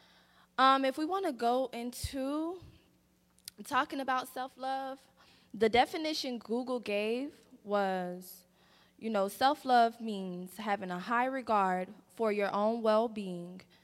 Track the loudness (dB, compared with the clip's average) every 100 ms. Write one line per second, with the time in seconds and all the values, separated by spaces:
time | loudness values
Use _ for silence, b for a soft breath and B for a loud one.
0 | b b b b b 4 6 6 4 0
1 | -2 0 -2 0 2 2 0 -4 -8 -8
2 | -6 -4 -4 -2 -4 -8 b b b _
3 | _ _ _ _ -20 -16 -4 -2 -2 -2
4 | -2 -2 -2 -8 -10 -8 -6 -6 -6 -10
5 | _ b b b b 0 4 6 4 2
6 | -4 -4 -4 -6 -4 -4 -2 -4 -2 -2
7 | 0 -2 -4 -10 _ -16 -2 0 2 0
8 | -4 -8 -14 -20 _ b b b b _
9 | -2 0 0 2 2 2 4 6 6 2
10 | -6 -6 -6 -8 -10 -8 -4 -2 -2 -6
11 | -2 0 0 -2 0 2 4 0 -4 -10
12 | _ -2 0 2 0 2 2 2 4 4
13 | 2 -2 -8 -8 -10 -14 -20 b